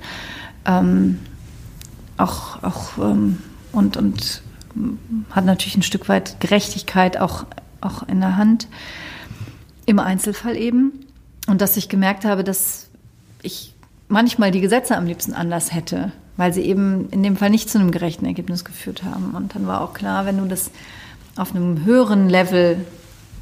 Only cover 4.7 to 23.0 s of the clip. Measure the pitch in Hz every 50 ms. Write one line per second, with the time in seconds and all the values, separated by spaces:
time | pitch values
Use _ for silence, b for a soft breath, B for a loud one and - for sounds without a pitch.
4.7 | - - 214 - - 220 - - 233 220 208 - - 196 185 185 185 185 - -
5.7 | - 202 170 - - 190 - - 196 190 190 - - - - 170 202 208 196 -
6.7 | - - - - - 190 185 185 185 - 190 175 - - - - - - - -
7.7 | - - - 196 - - - - 196 185 190 190 185 196 208 220 226 226 - B
8.7 | B B B B B B B B B B B B B B B B B B B B
9.7 | - - - - 214 202 - 185 190 190 - 208 202 - - 233 226 226 220 240
10.7 | 233 247 269 269 285 269 - - - - - - - - - - 196 185 202 196
11.7 | - 214 185 - - 196 190 190 202 196 220 214 202 190 190 196 190 190 - -
12.7 | - - - - - - _ - _ _ - _ - - - - - - - -
13.7 | - - - _ _ - _ - 208 208 233 247 - - 208 196 180 185 185 190
14.7 | 220 254 247 - 233 180 175 170 170 - - - - - 175 170 170 170 165 -
15.7 | 170 165 160 - 170 175 175 196 - - - - - - 180 180 170 185 - -
16.7 | 196 196 196 196 190 190 - - - 196 196 202 196 185 208 202 208 220 - -
17.7 | - 214 190 175 170 170 175 170 165 - 190 180 175 175 175 180 175 175 - -
18.7 | - - - - - - 185 190 - 190 185 190 - 180 190 196 - 202 196 185
19.7 | 185 - 165 175 - - 202 196 190 190 196 196 196 196 196 185 185 185 - -
20.7 | B B B B B B B B B B B B - - 190 - - 180 175 180
21.7 | 175 156 151 208 240 254 247 208 214 202 190 185 180 185 185 185 190 180 175 175
22.7 | 170 185 180 - - -